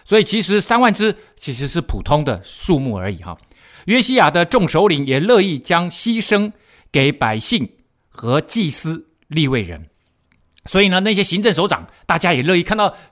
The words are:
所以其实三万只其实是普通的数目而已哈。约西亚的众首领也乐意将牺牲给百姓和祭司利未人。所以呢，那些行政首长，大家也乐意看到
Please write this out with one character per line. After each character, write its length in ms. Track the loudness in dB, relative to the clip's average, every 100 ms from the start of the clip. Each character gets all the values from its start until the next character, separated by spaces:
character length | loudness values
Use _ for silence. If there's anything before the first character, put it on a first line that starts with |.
| 0
所 120 | 2
以 60 |
其 180 | 2 -2
实 200 | 0 0
三 180 | 2 2
万 140 | 2
只 200 | 2 0 -2 -8 _
其 160 | -10
实 160 | -8 -6
是 140 | -4
普 200 | -4 -4
通 220 | 0 0
的 180 | 0 -6
数 380 | -8 -8 0 0
目 180 | 0 -4
而 140 | -6
已 60 | -8
哈。 200 | -12 -18 _ _ -20 -10 0
约 140 | 0
西 140 | 2
亚 160 | 2 4
的 160 | 2 2
众 240 | 0 2
首 180 | 2 2
领 200 | 2 0
也 120 | 0
乐 220 | 4 4
意 160 | 2 -2
将 320 | -2 -2 -2
牺 340 | -4 -2 -2
牲 280 | 0 0 0 -8 _ _ _
给 200 | 0 0
百 280 | 0 -2 -2
姓 280 | -2 -2 -2 _ _ _ _
和 300 | -10 -2 -2
祭 300 | 0 -2 -2
司 380 | -2 -6 -8 -12 _ -6
利 200 | 0 0
未 160 | 0
人。 240 | -4 -10 -16 _ _ _ _ _ _ _ -2
所 140 | 2
以 100 | 2
呢， 100 | 2
那 120 | 0
些 120 | 0
行 180 | 0 0
政 100 | 0
首 160 | 2 0
长， 200 | -2 -6 _ -4
大 100 | -2
家 160 | 0
也 120 | 0
乐 120 | 2 0
意 60 |
看 160 | 0 0
到 180 | 0 -2 -14